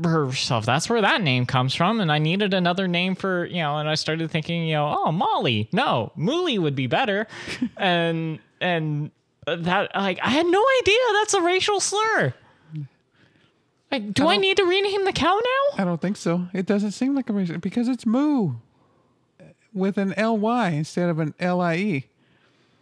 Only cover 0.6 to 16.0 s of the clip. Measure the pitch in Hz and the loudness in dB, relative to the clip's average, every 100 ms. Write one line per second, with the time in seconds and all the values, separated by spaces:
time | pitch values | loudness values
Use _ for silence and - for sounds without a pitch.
0.6 | 113 135 - 233 202 302 160 127 123 127 | 2 0 2 2 4 2 2 2 2 2
1.6 | 127 - 170 226 175 151 156 185 208 190 | 0 2 2 2 2 2 2 0 0 2
2.6 | 175 180 190 175 185 185 196 180 170 175 | 2 0 0 0 0 -2 -2 -2 -2 -2
3.6 | 151 151 151 156 - 160 160 160 151 170 | -2 -2 -2 -2 -2 -2 -2 -4 -2 -2
4.6 | 160 156 147 359 381 165 427 392 175 110 | 0 0 0 0 0 0 0 0 2 0
5.6 | 107 185 285 143 104 - 165 330 370 220 | 0 0 0 0 -2 -4 -2 0 0 0
6.6 | 156 135 127 170 254 196 220 - - - | 0 -2 0 0 0 -2 -4 -10 -12 -6
7.6 | 247 - 196 175 170 165 165 156 - - | -6 -2 0 2 0 -2 -4 -8 -12 -6
8.6 | 180 170 156 147 147 - _ _ - 170 | -2 -2 -2 -4 -6 -10 _ _ -6 -4
9.6 | 165 180 190 185 196 - 175 277 349 370 | 0 0 0 -2 -2 -2 0 2 4 4
10.6 | 508 523 381 440 494 415 427 403 349 370 | 4 4 4 4 4 2 2 2 2 2
11.6 | 392 403 - 392 440 403 151 - _ _ | 0 0 0 0 0 2 0 -4 _ _
12.6 | - 156 143 _ _ _ _ _ _ _ | -14 -12 -12 _ _ _ _ _ _ _
13.6 | _ _ - 277 208 202 302 403 381 392 | _ _ -8 -6 -4 0 2 2 2 2
14.6 | 370 370 403 392 392 - 311 403 480 523 | 2 2 0 0 -2 0 2 2 0 0
15.6 | 554 571 185 170 | 0 0 -2 -2